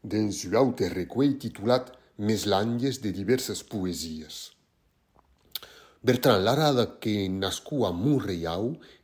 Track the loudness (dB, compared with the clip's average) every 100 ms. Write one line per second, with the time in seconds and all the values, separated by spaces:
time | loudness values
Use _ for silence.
0 | -2 -2 0 -2 -2 2 2 2 -4 -2
1 | -6 0 2 2 -6 -6 0 0 0 -18
2 | _ -6 0 0 2 2 2 0 -2 -2
3 | -4 -4 0 0 0 -8 -8 -4 -4 -4
4 | -8 -10 -12 -14 -16 _ _ _ _ _
5 | _ _ _ _ _ -16 -16 -20 -20 _
6 | 2 4 6 4 4 4 4 4 0 -2
7 | -2 0 0 -2 -2 -4 -6 -2 0 0
8 | 2 2 0 -4 -4 -2 -4 -6 -14 -20